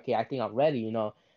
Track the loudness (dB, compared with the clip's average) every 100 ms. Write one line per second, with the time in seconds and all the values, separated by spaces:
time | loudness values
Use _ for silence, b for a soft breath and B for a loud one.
0 | -2 -2 0 -4 -2 2 2 2 -2 -2
1 | -2 b b